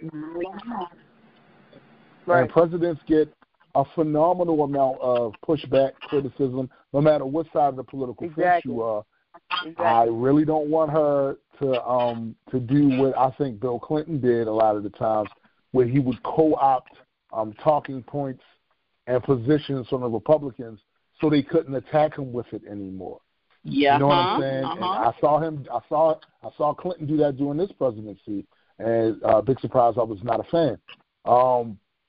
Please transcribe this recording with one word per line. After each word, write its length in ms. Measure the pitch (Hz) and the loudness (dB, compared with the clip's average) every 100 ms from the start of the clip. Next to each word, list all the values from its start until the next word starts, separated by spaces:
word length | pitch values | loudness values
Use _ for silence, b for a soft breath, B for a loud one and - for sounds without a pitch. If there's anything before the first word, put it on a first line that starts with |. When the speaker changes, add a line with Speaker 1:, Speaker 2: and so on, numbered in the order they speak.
| 160 | -14
Speaker 1:
Mm-hmm. 720 | 151 156 170 180 202 226 226 175 - _ _ _ _ _ _ _ - - _ _ _ - | -12 -10 -8 -10 -10 -12 -10 -10 -14 _ _ _ _ _ _ _ -20 -20 _ _ _ 2
Speaker 2:
Right. 160 | 175 | 2
Speaker 3:
and 80 | - | 4
presidents 520 | 160 170 175 170 156 - | 4 2 2 -2 -2 0
get 240 | 156 151 - _ _ _ 135 | 2 2 -2 _ _ _ -2
a 100 | 139 | -2
phenomenal 720 | - 156 151 170 180 170 156 | -2 0 2 2 2 0 0
amount 360 | 143 143 131 135 | 0 0 0 0
of 360 | 127 120 117 - - | 0 0 -2 -6 -4
pushback, 460 | 147 - 131 135 - - | -4 0 2 2 -2 -6
criticism, 580 | 147 135 - 135 127 127 b b | -4 -4 -2 -4 -2 -8 b b
no 80 | 139 | 2
matter 260 | 151 151 135 | 4 4 0
what 200 | 151 160 | -4 -4
side 140 | 165 143 | 0 0
of 60 | 131 | 0
the 80 | |
political 420 | 123 135 127 110 170 | -8 -8 -8 -8 -10
Speaker 2:
Exactly. 180 | 151 | -2
Speaker 3:
fence 220 | 180 175 135 | 2 2 0
you 160 | 120 | -4
are. 240 | 113 107 - _ _ - - 160 | -4 -4 -8 _ _ -20 -10 -8
Speaker 2:
Exactly. 220 | 165 165 170 | -8 -2 2
Speaker 3:
I 200 | 117 117 | 4 4
really 380 | 113 127 147 | 2 2 4
don't 260 | 156 156 147 | 4 0 0
want 200 | 160 156 | 0 2
her 460 | 156 147 143 139 143 _ - | 2 2 2 0 -4 _ -6
to, 280 | 139 123 117 | -2 -2 0
um, 480 | 123 120 117 113 - _ | 0 0 -2 -8 -12 _
to 100 | 127 | -6
do 300 | 120 143 143 | 0 4 4
what 260 | 131 135 123 | 4 2 2
I 140 | 131 - | 0 0
think 220 | 139 104 | -6 -4
Bill 200 | 127 120 | -4 -4
Clinton 400 | - 156 151 151 | -4 -4 -4 -2
did 280 | 120 117 110 | 2 2 0
a 40 | |
lot 240 | 110 110 104 | 2 2 2
of 60 | |
the 80 | 104 | -4
times, 400 | - 113 110 104 - _ _ _ | -6 -2 -2 -2 -8 _ _ _
where 140 | 127 120 | 0 2
he 140 | 139 | 2
would 220 | 131 113 | 0 -2
co-opt, 680 | - - 156 147 135 127 - - _ _ _ | -2 0 2 2 2 0 -4 -20 _ _ _
um, 220 | 110 110 104 | -8 -8 -4
talking 380 | 156 147 139 135 | 0 0 0 -10
points 400 | 120 143 139 127 _ _ _ _ _ _ - | -10 -8 -6 -8 _ _ _ _ _ _ -2
and 140 | 123 | -2
positions 640 | 131 131 117 151 147 135 117 | 2 0 2 0 0 -8 -4
from 140 | 131 | -4
the 80 | 123 | -4
Republicans 720 | 110 123 151 143 113 117 107 _ _ _ - | -2 2 2 0 -12 -14 -18 _ _ _ -2
so 80 | 156 | 2
they 120 | 147 | 2
couldn't 320 | 135 165 135 135 | 2 0 0 -4
attack 420 | - 151 151 - | -2 2 2 -2
him 160 | 131 | -10
with 120 | 120 - | -8 -8
it 100 | 107 101 | -12 -12
anymore. 520 | 101 95 95 - - _ _ _ _ | -12 -10 -12 -12 -14 _ _ _ _
Speaker 1:
Yeah, 300 | 151 139 143 | -6 2 4
Speaker 3:
You 60 | 139 | 4
know 80 | 139 | 4
what 100 | 175 | 4
I'm 80 | 180 | 2
Speaker 1:
uh-huh, 160 | 214 | 0
Speaker 3:
saying? 220 | 135 135 | -2 -4
And 200 | 135 175 | -6 -6
Speaker 1:
uh-huh. 300 | 180 208 117 - | -4 -2 -2 0
Speaker 3:
I 40 | |
saw 180 | 151 151 | 2 2
him, 260 | 160 151 127 | 0 -6 -8
I 80 | 120 - | -10 -4
saw, 320 | 151 160 - - _ | 2 2 0 -6 _
I 60 | 113 - | -16 -4
saw 160 | 147 | -4
Clinton 340 | 147 180 175 147 | -4 -6 -8 -2
do 80 | 156 | 0
that 200 | 147 131 | 0 0
during 200 | 143 147 | -4 -2
this 140 | 196 | -4
presidency, 760 | - 131 107 107 95 - 101 98 _ _ - | -4 -4 -4 -10 -14 -10 -10 -10 _ _ -8
and, 440 | 110 117 113 101 | -2 0 0 0
uh, 180 | 107 110 | 2 2
big 200 | 104 127 | 2 -2
surprise, 320 | 113 131 117 107 | -2 2 2 2
I 60 | |
was 180 | 113 101 | -4 -4
not 180 | 117 110 | -4 -4
a 20 | |
fan. 340 | 104 170 151 95 - - _ _ | -2 0 0 -2 -10 -20 _ _
Um, 560 | - 120 127 123 117 98 _ _ | 2 4 4 2 -2 -10 _ _